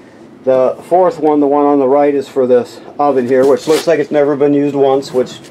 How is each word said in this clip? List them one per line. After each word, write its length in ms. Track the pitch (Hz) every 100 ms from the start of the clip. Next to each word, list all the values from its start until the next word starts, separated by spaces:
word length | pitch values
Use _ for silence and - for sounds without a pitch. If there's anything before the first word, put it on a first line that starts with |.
| - - - -
The 360 | 127 131 127 -
fourth 340 | - 175 180 165
one, 220 | 151 151
the 80 | 143
one 180 | 143 143
on 140 | 143
the 80 | 131
right, 260 | 143 147
is 140 | 139 -
for 180 | - 123
this 340 | 123 117 - - -
oven 300 | 147 131 120
here, 180 | 131
which 220 | 135 156 156
looks 220 | 156 165
like 100 | 156
it's 140 | 143
never 240 | 147 143 147
been 180 | 143
used 220 | 143 143 139
once, 340 | 139 135 139
which 300 | 127 123 - -